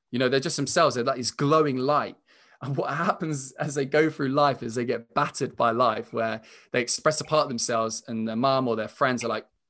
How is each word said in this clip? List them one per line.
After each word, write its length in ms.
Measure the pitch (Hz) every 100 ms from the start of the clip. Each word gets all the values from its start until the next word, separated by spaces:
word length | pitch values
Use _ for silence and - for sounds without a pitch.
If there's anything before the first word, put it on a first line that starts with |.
| _
You 100 | 123
know, 80 | 127
they're 140 | 135
just 160 | 160 -
themselves. 380 | 135 175 151 123
They're 100 | 123
like 100 | 127
this 160 | 113
glowing 460 | - 143 156 151 127
light. 400 | 135 147 101 - _ _ _ _
And 140 | 143 139
what 180 | 156
happens 600 | 147 180 - 160 139 131
as 220 | - 151 139
they 100 | 135
go 240 | 151 156
through 200 | 147 135
life 320 | 139 143 127
is 140 | 120 117
they 80 |
get 300 | 123 117 -
battered 420 | - 147 - 123 -
by 160 | 120
life, 400 | 113 123 110 113
where 300 | 117 113 110 - - _
they 80 | 123
express 400 | 123 - 156 151
a 20 |
part 200 | 147 156
of 60 | 139
themselves 540 | 120 - 117 113 113 -
and 180 | 113 113
their 80 | 110
mum 320 | 135 135 127
or 80 | 110
their 140 | 107
friends 340 | - 135 120
are 60 | 117
like, 160 | 110 - _